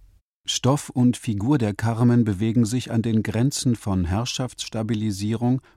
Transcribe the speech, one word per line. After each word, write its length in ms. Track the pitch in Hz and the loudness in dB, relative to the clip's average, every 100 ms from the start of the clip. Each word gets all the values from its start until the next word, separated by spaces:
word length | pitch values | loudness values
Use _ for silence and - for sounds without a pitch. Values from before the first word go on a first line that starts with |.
| - _ _ _ | -20 _ _ _
Stoff 460 | - - 123 147 - | -8 -2 0 0 -2
und 260 | 139 123 113 | 2 2 2
Figur 420 | - 104 110 147 | -4 -2 0 2
der 140 | 107 | 0
Carmen 520 | 98 117 113 120 120 | -2 -2 2 4 4
bewegen 400 | 110 92 110 113 | 2 0 0 2
sich 260 | 107 127 - | 2 0 -2
an 120 | 113 | -2
den 200 | 113 110 | 0 0
Grenzen 540 | 104 107 127 - 131 120 | 0 0 0 0 -2 -2
von 300 | - 92 85 | -2 0 0
Herrschaftsstabilisierung 1600 | 98 123 - 127 - - 110 110 113 107 98 104 113 120 131 - | -2 -2 -6 -6 -8 -10 -6 -4 -2 -2 -2 -2 0 0 0 -4